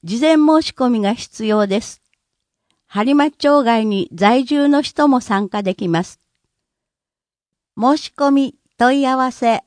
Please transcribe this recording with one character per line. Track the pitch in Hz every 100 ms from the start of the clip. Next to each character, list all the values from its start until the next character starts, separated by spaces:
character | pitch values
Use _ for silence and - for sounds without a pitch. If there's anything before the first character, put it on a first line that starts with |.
事 | 165 226
前 | 302 320
申 | 302 311
し | 320
込 | - 254
み | 233
が | 202
必 | 240 - - 220
要 | 214 208
で | 196
す。 | - - _ _ _ _ _ _ _ _ _
播 | 202 233 285
磨 | 294
町 | - 285 294
外 | 233 226 220
に | 196 -
在 | 165 202 247 247
住 | 294 285
の | 285
人 | - - 294
も | 254
参 | - 202 202
加 | 208
で | 190
き | 185 185
ま | 165
す。 | 180 - _ _ _ _ _ _ _ _ _ _ _ _ _ _ _ -
申 | 233 302
し | - -
込 | 277
み、 | 277 269 - _ _
問 | 240 277
い | 269
合 | 262
わ | 254
せ | - 233 226